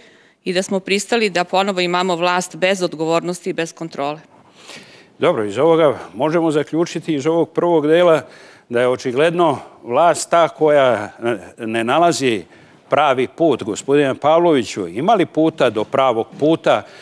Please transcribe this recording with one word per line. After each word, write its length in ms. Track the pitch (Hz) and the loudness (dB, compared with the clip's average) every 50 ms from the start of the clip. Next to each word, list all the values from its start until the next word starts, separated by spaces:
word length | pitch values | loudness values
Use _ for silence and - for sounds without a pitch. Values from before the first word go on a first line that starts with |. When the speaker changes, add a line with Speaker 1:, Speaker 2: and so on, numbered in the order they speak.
| - - _ _ _ _ _ _ _ | -12 -20 _ _ _ _ _ _ _
Speaker 1:
i 100 | - 180 | -4 -4
da 100 | 180 190 | -4 -2
smo 160 | - 202 190 | -2 -4 -6
pristali 500 | 185 - 190 202 - - 240 233 220 202 | -2 -2 -2 -2 0 -2 -2 0 0 0
da 140 | 170 170 180 | 0 -2 -2
ponovo 360 | - - 185 196 208 196 180 | 0 0 0 0 0 -2 -2
imamo 360 | 180 175 180 180 180 185 175 | -2 0 0 0 0 -2 -2
vlast 400 | 165 175 180 180 180 180 - - | -2 -2 -2 -2 -2 -4 -6 -6
bez 260 | 160 185 185 202 190 | -2 0 0 0 0
odgovornosti 680 | 180 170 170 156 160 160 165 170 165 175 180 - - 190 | -2 -6 -4 -6 -4 -2 -2 -2 -2 -4 -8 -8 -8 -8
i 40 | 156 | -6
bez 200 | - 165 165 - | -6 -8 -8 -10
kontrole. 460 | - 165 165 - - 139 143 151 156 - _ _ _ _ _ _ - - - - - - - - - - _ _ _ | -14 -14 -12 -8 -6 -6 -6 -6 -10 -14 _ _ _ _ _ _ -20 -20 -20 -20 -20 -20 -20 -20 -20 -20 _ _ _
Speaker 2:
Dobro, 260 | 131 175 170 120 107 | 0 0 2 0 -2
iz 120 | 104 98 | -4 -2
ovoga 420 | 113 143 165 165 160 165 143 113 92 - - - | 0 2 2 4 4 4 2 2 0 -8 -16 -6
možemo 380 | 104 135 156 156 175 165 165 | -4 -4 0 0 0 0 0
zaključiti, 600 | 147 151 139 - - 156 175 - - 170 - - 151 | 0 -2 -2 -2 -2 -4 -4 -4 -6 -10 -6 -4 -6
iz 140 | 139 131 | -2 -2
ovog 240 | 156 165 170 156 - | 0 0 0 -2 -2
prvog 360 | - 160 165 175 170 160 143 | -2 -2 0 2 2 2 2
dela, 340 | 151 160 175 180 170 160 147 - - - - - - - - _ _ | 4 4 4 6 4 4 2 0 -6 -18 -20 -20 -20 -20 -20 _ _
da 120 | 120 120 | -2 0
je 60 | 123 | 0
očigledno 720 | 123 127 120 - 131 117 131 156 175 165 175 175 156 135 104 - - - - - | 0 0 -2 -4 -4 0 2 0 2 2 2 2 0 0 -2 -8 -16 -20 -20 -10
vlast 460 | 120 120 143 165 175 156 175 - - | -4 0 2 2 2 2 0 -2 0
ta 180 | 175 170 165 | 2 2 2
koja, 640 | 151 - - 156 151 147 143 135 127 117 104 104 98 - - 113 117 120 95 87 92 - - | 2 0 0 2 4 4 4 4 4 2 0 -4 -8 -12 -6 -4 -4 -4 -4 -8 -18 -16 -12
e, 60 | 120 | -10
ne 180 | 113 113 117 113 | -6 -4 -4 -2
nalazi 600 | 117 135 160 175 175 156 - 139 127 113 95 80 - - - - - - _ _ - | 0 2 2 2 2 0 0 -2 -2 -2 -2 -6 -12 -20 -20 -20 -20 -20 _ _ -2
pravi 380 | - 135 156 143 131 127 123 | 0 2 2 2 2 0 -2
put. 360 | - - - 165 165 123 104 - | -4 -2 0 2 2 2 0 -2
Gospodine 520 | 113 95 - - - 139 147 147 135 127 | -6 -8 -8 -2 0 2 2 2 0 -2
Pavloviću, 720 | - - 147 156 170 175 175 156 131 107 - - 113 92 | -2 0 2 2 4 4 2 2 2 0 -4 -6 -8 -8
ima 260 | 85 87 110 147 208 233 | -8 -6 -4 0 0 2
li 120 | 196 160 | 2 0
puta 440 | - - 156 160 160 156 - 139 123 | -2 0 0 0 0 0 0 0 0
do 140 | 104 107 107 | 0 -2 -4
pravog 440 | - - 131 135 131 117 113 107 - - - | -2 0 0 0 2 0 -2 -4 -6 -6 -2
puta? 440 | 139 156 165 - - 160 131 107 101 - - - | 0 0 0 0 2 0 0 0 -2 -8 -20 -20